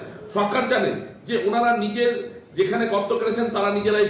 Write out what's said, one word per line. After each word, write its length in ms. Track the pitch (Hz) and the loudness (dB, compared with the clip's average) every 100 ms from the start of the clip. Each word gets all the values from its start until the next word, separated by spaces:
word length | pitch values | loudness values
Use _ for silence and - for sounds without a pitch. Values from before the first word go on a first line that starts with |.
| - - - | -10 -16 -6
সরকার 360 | 196 202 254 240 | -2 0 0 0
জানে 220 | 240 196 - - - - | 0 0 -4 -10 -16 -4
যে 160 | 233 202 | -2 0
ওনারা 300 | 233 240 233 | 2 2 2
নিজের 340 | 208 214 240 233 - - - 151 | 0 0 0 0 -6 -12 -14 0
যেখানে 320 | 190 226 220 | 0 2 0
গর্ত 260 | 202 202 | 0 0
কেটেছেন, 340 | 233 220 233 226 | 0 0 0 0
তারা 200 | 196 202 | 0 0
নিজেরাই 380 | 202 202 208 | 0 2 2